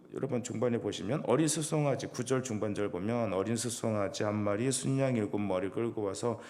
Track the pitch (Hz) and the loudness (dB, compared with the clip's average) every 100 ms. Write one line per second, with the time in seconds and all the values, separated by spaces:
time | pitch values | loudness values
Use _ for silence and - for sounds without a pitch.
0 | - - - 123 - 113 123 117 104 95 | -10 -6 -2 -2 -2 0 2 2 -2 -4
1 | 95 151 - 127 156 156 151 156 143 123 | -2 -2 2 4 4 2 0 2 2 0
2 | - - 117 131 127 107 107 101 104 87 | -4 -6 0 0 0 -2 -2 0 -2 -2
3 | 101 120 110 92 101 117 120 110 117 107 | -2 0 0 0 0 0 -2 -2 0 0
4 | 98 - 107 104 104 101 127 131 135 135 | 0 0 0 2 0 2 0 0 0 2
5 | 135 120 101 104 101 92 95 98 117 110 | 2 2 0 0 0 0 0 -2 -2 -2
6 | 101 92 120 110 - | -2 0 -2 -2 -6